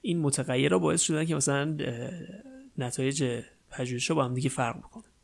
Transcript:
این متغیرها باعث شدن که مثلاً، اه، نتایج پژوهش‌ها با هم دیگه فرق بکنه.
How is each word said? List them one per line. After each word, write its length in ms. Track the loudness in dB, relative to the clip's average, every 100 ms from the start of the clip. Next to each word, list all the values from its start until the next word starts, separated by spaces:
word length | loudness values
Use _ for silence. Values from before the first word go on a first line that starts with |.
این 180 | 0 2
متغیرها 600 | 2 0 0 2 4 4
باعث 220 | 4 2
شدن 240 | 2 2
که 100 | 2
مثلاً، 420 | 2 2 2 0 -2
اه، 300 | -4 -4 -8 -10 -12 -14 -16 -20 -14 -6
نتایج 640 | -4 0 0 2 0 -2 -8 _ _
پژوهش‌ها 440 | -6 -4 -2 0
با 100 | 2
هم 100 | 2
دیگه 140 | 0 -2
فرق 300 | 0 -2 -2
بکنه. 260 | -12 -20 -20 _